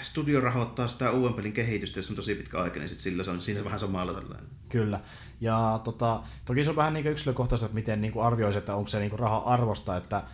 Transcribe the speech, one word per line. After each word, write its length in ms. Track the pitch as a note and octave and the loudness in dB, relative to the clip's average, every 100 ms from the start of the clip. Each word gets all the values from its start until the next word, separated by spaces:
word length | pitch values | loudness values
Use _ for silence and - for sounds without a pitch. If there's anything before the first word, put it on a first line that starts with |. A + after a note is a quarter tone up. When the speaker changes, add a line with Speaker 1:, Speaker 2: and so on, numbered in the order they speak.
Speaker 1:
studio 380 | - D#3 D3 C#3 | -4 -2 2 4
rahoittaa 480 | B2+ B2 A#2 - A#2+ | 4 2 0 0 -2
sitä 220 | - B2 | 0 2
uuden 240 | B2+ B2 | 4 2
pelin 180 | A2 G#2+ | 2 -2
kehitystä, 460 | A2 A2+ G#2 F#2 F#2+ | -2 0 0 -2 -6
jos 120 | F#2 | -4
on 60 | G2 | -4
tosi 180 | G2+ | -2
pitkä 240 | G2+ - F2+ | -4 -4 -2
aika, 200 | F2 D#2 | -2 -2
niin 100 | D2 | -6
sit 100 | D2 | -6
sillä 260 | F#2+ F2 | -4 -2
se 60 | F#2+ | -2
on 100 | F2 | -4
siinä 240 | G#2+ G#2 | -2 -4
vähän 140 | G#2 G2+ | -2 -2
samalla 360 | G2+ F#2 F2+ | -2 0 -2
tällainen. 320 | F2 - - - - - | -4 -8 -12 -14 -16 -4
Speaker 2:
Kyllä. 320 | A#2+ G#2+ G2 - - - - | 0 2 0 -6 -16 -16 -4
Ja 400 | A2+ A2+ A2+ A2 | 0 4 4 2
tota, 380 | A#2 - A#2 A2 - - | -2 0 0 0 -4 -10
toki 200 | - B2+ | -2 2
se 60 | D3+ | 2
on 60 | D#3 | 2
vähän 160 | D3+ | 2
niinku 140 | D#3 D3 | 2 0
yksilökohtaista, 580 | D3 C3+ B2 B2 A#2+ G#2+ | 0 0 0 2 2 2
että 80 | |
miten 260 | A2 A2 G#2+ | -2 0 0
niinku 200 | G#2+ A2 | 0 2
arvioisi, 380 | A#2 A#2 G#2 G2+ | 4 4 4 2
että 160 | G2+ | 0
onko 140 | G2+ G2 | -2 0
se 100 | G#2+ | 0
niinku 180 | G2+ G#2+ | 0 0
raha 200 | A2+ A2 | 2 2
arvosta, 580 | A#2+ A#2+ A2+ G2 - F2+ | 4 4 4 0 -2 -4
että 260 | - G2+ - | 0 -2 -4